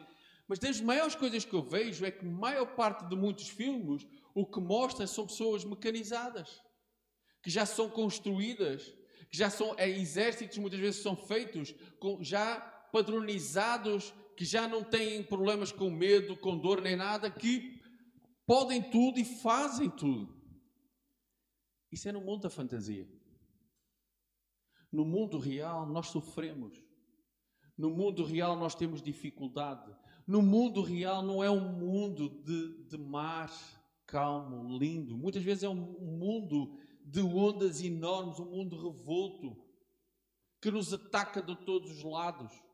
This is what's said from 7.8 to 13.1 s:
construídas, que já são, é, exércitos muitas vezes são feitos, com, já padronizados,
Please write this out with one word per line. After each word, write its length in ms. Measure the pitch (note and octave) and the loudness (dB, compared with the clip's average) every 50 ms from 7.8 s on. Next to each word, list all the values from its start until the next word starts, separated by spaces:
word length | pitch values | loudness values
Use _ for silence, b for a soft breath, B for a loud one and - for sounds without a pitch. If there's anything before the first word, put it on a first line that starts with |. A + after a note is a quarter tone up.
| A3+ G#3+ | 0 0
construídas, 1040 | A3 A3+ A3 G3+ - - - G3+ G3 F#3+ G3+ A#3 B3 G#3 F#3+ D3 C3+ C#3 - - - - - B B B B B | 0 0 0 0 0 -2 -2 -2 0 0 0 0 0 0 0 0 0 -2 -6 -12 -18 -20 -20 B B B B B
que 80 | B D3+ | B 0
já 140 | G#3+ G3 | 0 2
são, 240 | G3+ - G#3+ A3 A3 F3 | 2 0 -2 -2 0 2
é, 100 | F#3 G3 | 2 2
exércitos 680 | F#3+ G3 F#3 D#3 D3+ F#3 A3 A#3 A3+ - A3+ F#3+ - G#3 | 2 0 -2 -2 0 2 2 2 0 -2 -4 -8 -6 -4
muitas 220 | G3+ G3 F#3+ F#3+ | -4 -4 -2 0
vezes 240 | F#3+ G3+ F#3+ - - | 0 0 0 0 -2
são 120 | G#3 F#3 | -2 -4
feitos, 600 | - - - G#3 A3+ B3 - - E3 D3 - - B B B B B | -4 -2 -2 -2 -2 -2 -2 -6 -6 -6 -6 -8 B B B B B
com, 240 | F3+ G3 G3+ F#3 E3+ | -4 -2 -2 -2 -2
já 360 | C3+ F#3 G3+ G#3+ A3+ A#3 A3+ - - - - - - | 0 0 2 2 2 0 -4 -6 -12 -16 -20 -8 0
padronizados, 1200 | - A3 G#3 G#3 | 4 4 4 4